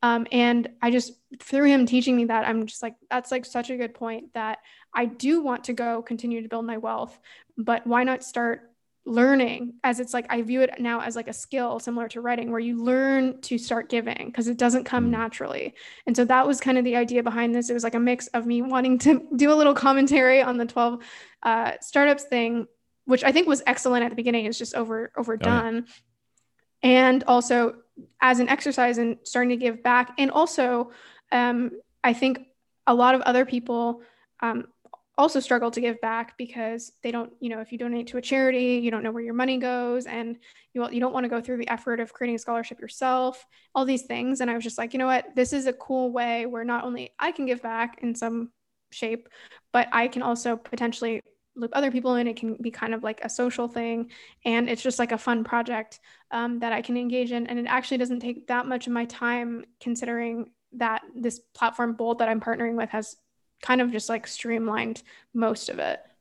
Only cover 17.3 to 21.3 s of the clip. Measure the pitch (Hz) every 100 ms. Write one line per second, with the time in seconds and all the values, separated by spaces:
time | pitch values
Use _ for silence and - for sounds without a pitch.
17.3 | 226 233 240 240 240 233 233 240 247 -
18.3 | 240 233 240 247 262 254 254 269 320 -
19.3 | 254 285 302 294 285 269 269 269 277 254
20.3 | 262 247 247 233 240 240 240 - - -